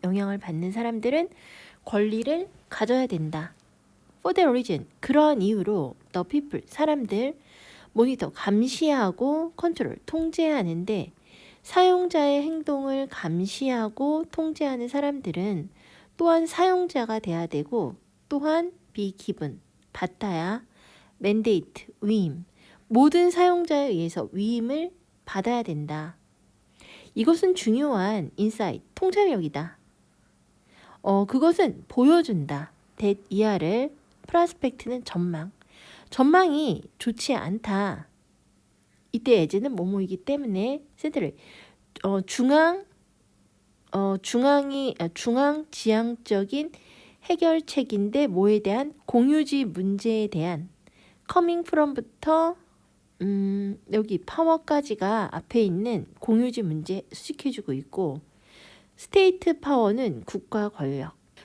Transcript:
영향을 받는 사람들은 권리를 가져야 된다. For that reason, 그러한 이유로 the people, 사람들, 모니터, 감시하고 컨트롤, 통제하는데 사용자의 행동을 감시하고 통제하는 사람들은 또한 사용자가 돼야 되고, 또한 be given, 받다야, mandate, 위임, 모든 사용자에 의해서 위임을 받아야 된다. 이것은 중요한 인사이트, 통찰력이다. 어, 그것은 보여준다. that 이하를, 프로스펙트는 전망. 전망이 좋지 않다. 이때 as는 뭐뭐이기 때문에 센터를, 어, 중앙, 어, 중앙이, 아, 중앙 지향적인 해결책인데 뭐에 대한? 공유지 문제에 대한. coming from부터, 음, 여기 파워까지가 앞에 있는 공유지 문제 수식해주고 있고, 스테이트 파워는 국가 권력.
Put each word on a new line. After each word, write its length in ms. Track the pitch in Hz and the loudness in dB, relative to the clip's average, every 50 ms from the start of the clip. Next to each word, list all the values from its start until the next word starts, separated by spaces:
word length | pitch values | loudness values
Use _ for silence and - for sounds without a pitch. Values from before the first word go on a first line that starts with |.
| - | -4
영향을 320 | 180 190 202 202 196 202 | -2 -2 -2 -2 -4 -6
받는 360 | 202 - 180 160 160 175 185 | -6 -8 -8 -6 -6 -6 -6
사람들은 580 | 202 226 233 233 233 220 226 240 277 320 339 - - - - - - - - - - _ _ | -6 -4 -4 -4 -4 -2 -2 0 0 0 -2 -2 -8 -16 -20 -20 -20 -20 -20 -20 -20 _ _
권리를 640 | - - 202 214 214 214 220 233 269 311 339 392 - - - _ _ | -2 0 0 2 2 0 -2 -2 -2 -2 -2 -4 -8 -12 -20 _ _
가져야 380 | - - 220 220 247 262 262 | -6 -4 0 2 2 2 2
된다. 480 | 254 190 160 156 156 160 151 165 - - _ _ _ _ _ _ _ _ _ _ _ _ _ | 0 -2 -4 -4 -4 -6 -8 -8 -10 -14 _ _ _ _ _ _ _ _ _ _ _ _ _
For 160 | - 359 359 | -4 0 2
that 160 | 403 349 277 | 4 4 4
reason, 360 | 240 254 233 - 170 131 - - _ _ | 4 2 0 -2 -4 -4 -6 -10 _ _
그러한 400 | - - 269 302 302 302 294 220 | -4 2 4 6 6 6 4 2
이유로 540 | 185 202 220 202 170 202 208 180 139 120 - - _ _ | 2 0 0 0 0 0 -2 -2 -2 -4 -8 -14 _ _
the 160 | - 180 175 - | -6 -6 -4 -2
people, 320 | - 294 285 - - - - | -2 -4 -4 -4 -8 -10 -10
사람들, 760 | - - - 311 302 302 285 233 190 202 208 254 277 320 - _ _ - - - - - - - - _ | -10 -4 -2 0 0 0 0 -2 -2 -2 -2 -2 -2 -4 -8 _ _ -20 -20 -20 -20 -20 -20 -20 -4 _
모니터, 360 | 214 240 262 262 - 180 - | 2 2 2 2 -2 -4 -6
감시하고 1200 | - - - 202 202 214 240 262 - - 320 302 285 262 214 185 175 - 247 277 302 320 330 330 - | -6 -6 -2 2 2 2 2 0 0 0 0 2 2 2 2 0 0 -2 -2 0 0 -2 -2 -6 -6
컨트롤, 440 | - 349 349 330 - - 127 - - - | -4 -4 -4 -2 -2 -4 -6 -6 -10 -12
통제하는데 1080 | - - 320 330 330 320 - 320 311 302 254 185 170 165 170 185 208 214 185 - - - _ _ _ - - - - - _ | -8 -6 -4 -4 -2 -2 0 0 0 0 0 -2 -2 -2 -4 -4 -4 -4 -4 -4 -8 -12 _ _ _ -20 -20 -20 -20 -20 _
사용자의 800 | _ - - 359 370 370 359 359 359 349 - 311 285 285 285 285 | _ 0 4 4 6 6 6 4 2 0 2 2 2 4 2 2
행동을 640 | 285 320 330 320 302 311 285 269 269 269 269 269 269 | 0 -2 -4 -4 -4 -4 -4 -2 -2 -2 -4 -4 -4
감시하고 1200 | 269 - - - 160 165 175 190 196 - - 269 262 247 233 220 208 220 - 277 294 302 320 320 - | -6 -8 -8 -4 -2 -2 -2 -2 -4 -4 -4 -2 -2 0 -2 -2 -4 -4 -2 -2 0 0 -2 -2 -4
통제하는 560 | - 330 320 320 311 - 302 277 262 240 240 247 | -4 -4 -4 -4 -4 -2 -4 -2 -2 -4 -6 -4
사람들은 800 | 285 285 285 285 285 269 - 185 147 175 185 214 202 156 156 - - _ _ - - - _ _ _ | -2 -2 -2 -2 -4 -4 -6 -6 -4 -2 -2 -2 -2 -4 -6 -10 -14 _ _ -20 -20 -20 _ _ _
또한 280 | - 339 339 330 330 330 | 0 4 4 4 4 2
사용자가 760 | 330 - - 359 370 370 359 359 339 - 269 226 220 220 220 | 0 0 2 2 4 4 2 0 0 -2 -4 -2 -2 -4 -4
돼야 260 | 220 190 165 165 170 | -4 -4 -4 -4 -4
되고, 480 | 160 - 143 147 - - 180 160 120 92 - _ _ _ _ _ _ | -4 -4 -6 -4 -2 -2 -2 -2 -4 -6 -12 _ _ _ _ _ _
또한 440 | 294 277 285 302 320 339 339 359 - _ _ _ _ | -4 -2 0 0 0 0 0 -4 -8 _ _ _ _
be 200 | 214 202 196 185 | -6 -6 -6 -6
given, 440 | - - - - - 156 143 - - _ _ _ _ _ _ | -8 -8 -8 -8 -6 -8 -8 -10 -12 _ _ _ _ _ _
받다야, 720 | - - - - - _ 226 202 175 160 165 185 214 247 - _ _ _ _ - - _ _ _ _ _ | -8 -6 -6 -6 -6 _ -6 -4 -4 -4 -2 -4 -6 -6 -8 _ _ _ _ -20 -20 _ _ _ _ _
mandate, 640 | 185 202 208 220 214 226 202 165 - - - - - - - _ | 0 0 2 2 2 2 2 2 0 -6 -14 -20 -20 -20 -12 _
위임, 440 | 208 208 220 208 180 156 135 170 180 - _ _ _ - - _ _ _ | -2 0 2 2 2 0 -2 -6 -12 -16 _ _ _ -20 -20 _ _ _
모든 420 | 226 240 277 302 - 349 349 349 | 4 6 6 6 6 6 4 4
사용자에 600 | 349 349 359 359 349 349 339 330 302 285 285 269 | 4 4 4 4 4 2 0 0 0 0 0 0
의해서 380 | 196 165 165 170 - 175 110 - | 0 0 -2 -2 -4 -6 -6 -6
위임을 580 | - 190 202 226 240 233 226 240 277 311 339 349 - _ _ _ _ _ _ | -4 -4 -2 -2 -2 -2 -2 -2 -2 -4 -4 -6 -10 _ _ _ _ _ _
받아야 380 | - - 196 185 233 240 240 | -8 -6 -4 -2 -2 -2 -2
된다. 540 | 226 196 156 151 147 143 151 156 156 165 - _ _ _ _ _ _ _ _ _ _ _ _ _ - - - - - - _ | -2 -4 -6 -6 -6 -6 -8 -8 -10 -12 -16 _ _ _ _ _ _ _ _ _ _ _ _ _ -20 -20 -20 -20 -20 -10 _
이것은 400 | 226 226 294 339 330 392 370 370 | 2 4 4 4 4 4 2 2
중요한 800 | 370 - 226 220 262 294 294 247 190 185 202 220 202 156 - - | 2 2 2 2 2 2 0 0 0 0 0 0 -2 -4 -6 -4
인사이트, 480 | - 208 220 214 - 208 170 120 - - _ _ | -2 -2 -2 0 -2 -4 -4 -4 -6 -10 _ _
통찰력이다. 800 | - 370 370 370 403 415 370 269 190 160 147 - 143 160 170 - _ _ _ _ _ _ _ _ _ _ _ _ _ _ _ _ _ _ _ _ _ - - - _ | -2 -2 0 2 4 2 2 2 0 -2 -4 -4 -6 -8 -8 -10 _ _ _ _ _ _ _ _ _ _ _ _ _ _ _ _ _ _ _ _ _ -20 -20 -20 _
어, 220 | - 196 196 196 202 | 0 2 2 4 2
그것은 580 | 196 - 262 302 339 339 415 370 233 - - - | 2 2 4 4 4 4 4 2 2 0 -6 -14
보여준다. 840 | - - 247 254 294 339 349 330 277 202 165 143 147 147 139 156 - _ _ _ _ _ | -4 0 4 6 6 6 6 4 2 -2 -2 -2 -4 -6 -8 -8 -12 _ _ _ _ _
that 260 | - 220 202 202 202 - _ | -2 0 0 0 0 -4 _
이하를, 640 | 190 202 214 214 202 170 156 165 208 240 269 302 - - _ _ _ _ - | 0 2 2 2 2 0 0 0 0 0 -2 -2 -6 -12 _ _ _ _ -8
프로스펙트는 800 | - - 339 349 349 - - - 247 - - - - 247 247 - | 0 2 2 2 2 0 -4 -6 -6 -6 -6 -8 -8 -8 -8 -8
전망. 480 | - - 175 175 175 170 156 160 196 - _ _ _ _ - - - - - - _ | -6 -4 -4 -2 -2 -4 -6 -8 -10 -14 _ _ _ _ -20 -20 -20 -20 -20 -20 _
전망이 720 | - - 262 294 330 381 381 330 285 294 311 247 156 - - - _ _ | 0 2 4 6 6 6 6 4 2 0 0 -2 -2 -4 -6 -14 _ _
좋지 360 | - 240 226 - - - 254 | -6 -6 -6 -4 -4 -4 -2
않다. 720 | - - 160 196 226 - 214 196 196 202 190 - 156 151 - _ _ _ _ _ _ _ _ _ _ _ _ _ _ _ _ _ _ _ _ | -2 -2 -4 -6 -6 -4 -2 -2 -2 -2 -2 -6 -8 -12 -18 _ _ _ _ _ _ _ _ _ _ _ _ _ _ _ _ _ _ _ _
이때 300 | - 226 - 254 233 190 | -8 -4 4 4 6 6
as는 340 | 160 151 - 202 240 285 247 | 6 2 0 -2 -2 -2 -2
뭐뭐이기 440 | 180 175 190 202 196 190 185 190 180 | -2 -2 -2 -2 -2 -2 -2 -4 -6
때문에 640 | - 277 285 294 277 226 190 190 208 254 277 302 285 _ _ | -4 -4 -4 -4 -2 -4 -2 -2 -2 -2 -4 -6 -10 _ _
센터를, 400 | _ - 302 - 269 170 143 - - - - - - - - _ _ _ _ _ - - | _ -8 -4 -2 -2 -4 -4 -6 -12 -20 -20 -20 -20 -20 -20 _ _ _ _ _ -6 -4
어, 160 | 196 196 190 | -2 -2 -2
중앙, 640 | 190 - - - 247 262 285 311 320 330 349 392 392 - _ _ _ _ _ _ _ _ _ _ _ _ _ _ _ _ _ _ _ _ | -2 -4 -2 0 2 4 6 6 6 4 2 -2 -8 -14 _ _ _ _ _ _ _ _ _ _ _ _ _ _ _ _ _ _ _ _
어, 240 | - 196 196 196 196 190 | -4 -2 0 0 -2 -2
중앙이, 720 | - - - 240 254 277 285 285 277 277 269 277 269 247 - - | -4 -2 0 2 4 6 4 4 2 0 -4 -4 -4 -4 -4 -4
아, 80 | 170 170 - | -6 -6 -6
중앙 520 | - - 240 233 262 285 285 302 311 302 - | -4 -4 0 2 2 2 2 2 0 -6 -10
지향적인 960 | - - - 220 214 220 233 233 233 - - - 208 196 196 196 277 285 302 339 - - _ - - - - - _ _ - | -12 -2 0 2 2 2 0 -2 -4 -8 -4 0 0 0 0 -2 -4 -4 -6 -6 -10 -16 _ -20 -20 -20 -20 -20 _ _ -4
해결책인데 1040 | - 349 339 339 330 320 330 302 - - 285 240 - 214 202 202 208 196 277 294 226 | -4 0 2 4 2 2 2 -2 -2 -2 -2 -2 0 -2 -2 -2 0 2 0 0 2
뭐에 320 | 175 180 196 208 214 208 | 2 2 4 4 4 2
대한? 340 | 208 196 202 247 285 302 - - _ | 2 0 0 0 -2 -4 -8 -12 _
공유지 580 | - - 240 247 277 302 311 294 294 285 277 262 | 0 2 4 4 4 4 2 2 0 0 -2 -2
문제에 640 | 190 160 180 185 196 202 196 - 226 220 220 214 208 | -2 -4 -2 -2 -2 -2 -2 -2 -2 0 0 -2 -2
대한. 400 | - 165 156 180 165 147 175 - - _ _ _ _ _ _ _ _ _ _ - | -2 -2 -2 -2 -4 -6 -8 -12 -16 _ _ _ _ _ _ _ _ _ _ -2
coming 380 | - 359 349 339 339 339 339 | 0 2 2 2 0 -2 -4
from부터, 880 | - 330 302 302 294 277 240 226 - _ _ - 311 311 320 330 330 359 - _ _ _ _ _ _ _ _ _ _ _ _ | -2 0 2 2 2 0 -6 -10 -10 _ _ 0 2 2 2 2 0 -2 -6 _ _ _ _ _ _ _ _ _ _ _ _
음, 580 | 180 202 202 196 196 196 196 202 202 196 196 - _ - | -4 -2 -2 0 -2 -2 -2 -4 -4 -6 -8 -10 _ -4
여기 260 | - 214 214 214 196 170 | -4 -2 -2 -2 -4 -6
파워까지가 1120 | - - - - 330 330 320 320 - - 302 294 285 285 208 - 190 196 220 220 190 - | -6 -6 -4 0 2 2 2 0 0 0 -2 -2 0 -2 -4 -2 -2 0 0 0 -2 -4
앞에 320 | - 165 - _ - 233 214 | -6 -10 -10 _ 0 2 2
있는 420 | 190 170 185 214 240 226 160 - - - - | 2 0 -2 -2 -2 -4 -4 -6 -8 -14 -8
공유지 420 | - - 220 226 247 254 233 240 | 0 2 2 4 2 2 -2 -2
문제 400 | 208 165 156 156 156 - 190 196 - _ | -4 -2 -4 -4 -4 -6 -6 -8 -8 _
수식해주고 640 | - - - - 302 - - 277 - 208 - - | -18 -16 -12 -12 -12 -6 -6 -6 -6 -4 -6 -6
있고, 480 | 131 135 147 - - 190 185 151 135 156 - _ _ _ _ _ - - - - - - _ _ _ | -6 -6 -8 -8 -6 -4 -4 -4 -4 -8 -14 _ _ _ _ _ -20 -20 -20 -20 -20 -20 _ _ _
스테이트 640 | - - - - 392 381 370 370 370 - 339 320 - | -20 -18 0 4 6 6 6 4 4 0 0 0 0
파워는 640 | - 285 277 247 220 202 214 254 262 202 135 110 - | 0 0 2 4 4 4 2 2 0 -2 -2 -4 -8
국가 420 | - - 190 - _ - 214 208 208 | -10 -10 -10 -8 _ -4 -2 -2 -4
권력. 480 | 208 - 143 135 143 135 139 160 - _ _ _ _ - - | -4 -4 -4 -4 -4 -6 -8 -10 -14 _ _ _ _ -20 -20